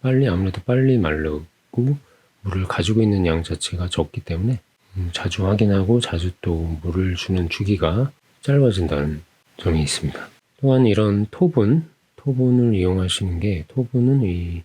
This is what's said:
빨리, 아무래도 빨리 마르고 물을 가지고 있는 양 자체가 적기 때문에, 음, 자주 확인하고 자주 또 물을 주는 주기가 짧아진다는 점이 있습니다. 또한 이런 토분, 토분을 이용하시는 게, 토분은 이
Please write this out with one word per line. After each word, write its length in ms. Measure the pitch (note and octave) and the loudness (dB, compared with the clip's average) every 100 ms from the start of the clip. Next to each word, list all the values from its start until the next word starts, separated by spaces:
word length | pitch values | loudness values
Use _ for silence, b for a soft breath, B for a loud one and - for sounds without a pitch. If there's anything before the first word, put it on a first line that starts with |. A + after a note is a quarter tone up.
빨리, 260 | C3 C3 C3+ | 2 2 2
아무래도 340 | F2 F#2+ F#2 - | 2 0 -4 -2
빨리 320 | B2+ C3 B2+ | 2 4 4
마르고 1000 | E2 D2+ D#2 D2+ E2 _ _ - B2+ C#3+ b b b _ | 2 0 -4 -6 -10 _ _ -2 0 -2 b b b _
물을 220 | G2 F#2+ | -6 -4
가지고 380 | F2+ - E2+ A2 | -4 -2 0 2
있는 240 | A2 G2+ F2 | 4 2 2
양 180 | E2 | 0
자체가 460 | D#2+ F2 - F2 F2+ | -2 -6 -6 -6 -4
적기 320 | - D#2+ - | -2 -4 -6
때문에, 380 | - E2 G#2 B2 _ _ _ F#2+ | -8 -4 -2 -4 _ _ _ -8
음, 120 | F2 | -8
자주 320 | - F#2+ - F#2+ | -6 -6 -2 0
확인하고 540 | G#2 G#2+ G2 F#2+ A#2+ | 2 2 2 2 2
자주 320 | A#2 E2+ F2+ - | 0 -4 -4 -4
또 360 | - E2 E2 D#2+ | -4 -2 -2 -6
물을 340 | E2 F2 F#2 F2+ | -4 -2 -2 -2
주는 340 | - F#2 F2 | -2 -2 -2
주기가 640 | - G2 G2 E2 F#2 C#3 - _ _ | -4 -2 0 2 0 -2 -6 _ _
짧아진다는 800 | - C#3+ C3 F#2 E2+ D2+ D2 D2+ E2 _ _ - | 0 2 4 2 -2 -2 -2 -4 -10 _ _ -6
점이 240 | - E2 | -2 0
있습니다. 480 | D2 - D2+ - - _ _ _ | 0 -4 -6 -8 -16 _ _ _
또한 280 | C3+ C3 B2 | 2 4 4
이런 400 | G2+ G#2+ G2+ G#2+ | 4 2 2 -2
토분, 560 | - F3+ D3+ G#2 D#3 D#3+ _ _ _ | 0 0 2 2 2 0 _ _ _
토분을 600 | C#3 B2+ B2+ B2 A#2+ G#2 | -4 0 2 4 4 2
이용하시는 640 | F2+ F#2+ F2+ - F#2+ F2 | 2 0 -2 -2 -4 -2
게, 260 | G2+ F2+ D#2 | -2 -4 -6
토분은 580 | - A#2+ C3 B2 C#3 A2 | -6 -4 0 2 2 0
이 380 | F2 F2 E2+ | -2 -4 -8